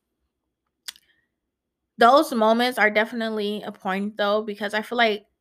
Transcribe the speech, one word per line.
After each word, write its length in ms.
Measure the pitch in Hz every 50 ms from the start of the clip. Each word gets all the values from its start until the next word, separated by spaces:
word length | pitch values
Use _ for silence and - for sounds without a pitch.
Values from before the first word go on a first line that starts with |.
| _ _ _ _ _ _ _ _ _ _ _ _ _ _ _ _ _ - - _ _ _ _ _ _ _ _ _ _ _ _ _ _ _ _ _ _ _ _ -
those 340 | 233 233 262 285 320 285 277
moments 460 | 226 220 220 226 233 240 247 254 240
are 100 | 202 214
definitely 760 | 208 214 220 233 240 233 226 226 220 214 208 208 208 208 -
a 100 | - 202
point, 440 | - - 196 185 196 202 208 214
though, 240 | - 208 202 208 214
because 320 | 214 220 202 202 214 208 208
I 80 | 214
feel 160 | 214 - 240
like 300 | 240 233 226 208 208 - _ _ _